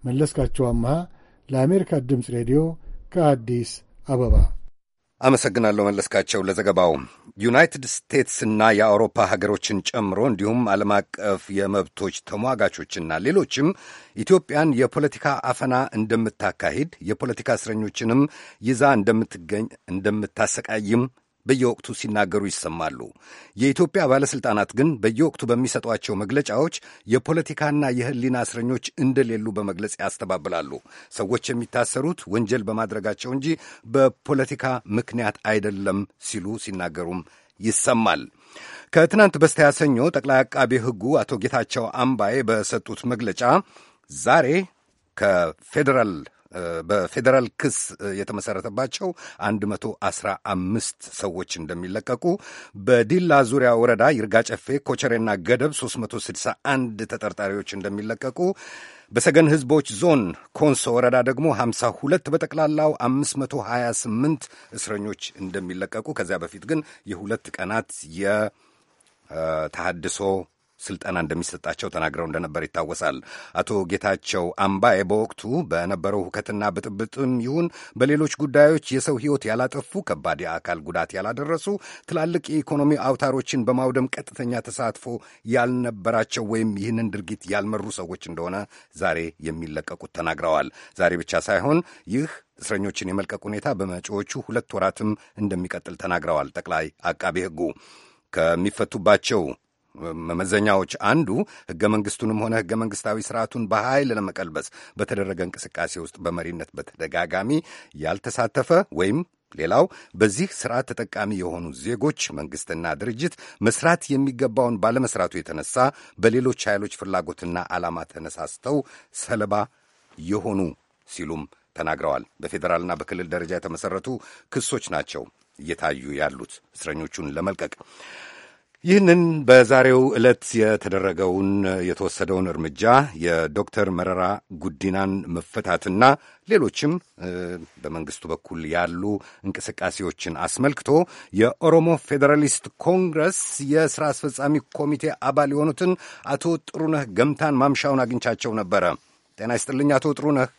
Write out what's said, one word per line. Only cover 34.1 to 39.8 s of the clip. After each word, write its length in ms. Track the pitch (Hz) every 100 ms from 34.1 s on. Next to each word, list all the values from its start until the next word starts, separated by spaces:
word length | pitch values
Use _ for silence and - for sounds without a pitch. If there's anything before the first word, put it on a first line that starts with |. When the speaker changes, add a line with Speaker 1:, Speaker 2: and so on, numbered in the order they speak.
| - - 143 131 135 131 127 -
Speaker 2:
ምክንያት 500 | 104 - 120 110 - 107
አይደለም 540 | 107 104 98 98 95 101 _
ሲሉ 320 | - 110 92 110
ሲናገሩም 600 | - 95 87 78 87 87 82 _ _ _
ይሰማል። 640 | 110 107 - 120 107 78 58 _ _ - - - -
ከትናንት 440 | - 165 202 202 156
በስቲያ 300 | 156 - 147
ሰኞ 260 | 143